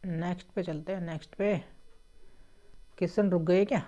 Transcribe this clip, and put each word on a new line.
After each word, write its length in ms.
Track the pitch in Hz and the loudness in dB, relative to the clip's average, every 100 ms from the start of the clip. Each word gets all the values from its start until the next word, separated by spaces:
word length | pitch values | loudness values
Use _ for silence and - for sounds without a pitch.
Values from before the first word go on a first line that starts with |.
| 190 | -2
नेक्स्ट 420 | 165 175 180 - | -2 -2 -4 -6
पे 140 | - | -4
चलते 300 | 180 156 156 | -4 -4 -4
हैं, 80 | 190 | -6
नेक्स्ट 340 | 170 160 - - | -4 -8 -10 -2
पे 200 | 202 185 - - - - - - - - - - - - - - | 0 0 -4 -20 -20 -20 -20 -20 -20 -20 -20 -20 -20 -20 -20 -4
क्वेश्चन 320 | 180 196 202 | -2 2 4
रुक 120 | 175 | 4
गए 220 | 160 185 202 | 4 4 4
क्या? 160 | 226 | 0